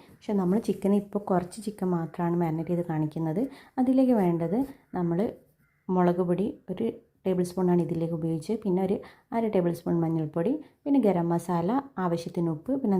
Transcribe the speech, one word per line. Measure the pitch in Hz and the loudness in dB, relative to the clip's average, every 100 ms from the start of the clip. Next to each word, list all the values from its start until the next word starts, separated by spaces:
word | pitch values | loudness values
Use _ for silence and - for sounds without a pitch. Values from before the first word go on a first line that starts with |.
| - | -12
പക്ഷേ | - - 202 | -12 -2 0
നമ്മൾ | 180 214 214 | 2 2 0
ചിക്കൻ | - 196 202 | 0 2 2
ഇപ്പോൾ | 202 208 208 | 0 -4 0
കുറച്ച് | 180 180 226 208 | -2 -2 -8 -10
ചിക്കൻ | 208 185 | -4 -2
മാത്രമാണ് | 170 165 - 170 175 | -2 -4 -4 -2 0
മാരിനേറ്റ് | 165 165 165 | 0 -2 -2
ചെയ്ത് | 175 170 | -2 -2
കാണിക്കുന്നത്. | 156 151 160 160 170 269 - - - | -2 -2 -2 -2 -2 -4 -8 -8 -2
അതിലേക്ക് | 254 262 254 226 | 2 4 4 4
വേണ്ടത് | 175 165 165 226 277 - _ 185 | 4 2 0 -2 -2 -8 _ -4
നമ്മൾ | 170 175 233 - _ _ _ _ - | 0 0 -2 -4 _ _ _ _ -2
മുളക് | 185 175 175 175 | 2 4 2 0
പൊടി | 175 208 - - | 0 -2 -6 -10
ഒരു | 185 226 - _ _ | -6 -6 -6 _ _
ടേബിൾ | 190 180 180 | -2 0 0
സ്പൂണാണ് | 185 180 175 160 | 0 4 4 2
ഇതിലേക്ക് | 165 165 165 | -2 -2 -2
ഉപയോഗിച്ചത്. | 160 160 175 220 | -2 -4 -4 -4
പിന്നെ | 196 180 190 | 0 0 0
ഒരു | 208 - - - | -2 -6 -20 -6
അര | 233 226 | -2 0
ടേബിൾ | 202 175 165 | 2 2 0
സ്പൂൺ | 180 170 | 0 0
മഞ്ഞൾപ്പൊടി, | 165 160 151 170 190 302 - _ | 2 0 -2 -2 -2 -2 -6 _
പിന്നെ | 285 277 208 | 0 4 4
ഗരം | 175 170 | 4 2
മസാല, | 170 180 175 175 269 - - | 0 0 0 0 -2 -4 -4
ആവശ്യത്തിന് | 175 170 175 175 170 | -2 -2 -4 -2 -2
ഉപ്പ്, | 151 - 277 | -2 -4 -2
പിന്നെ | 214 | 2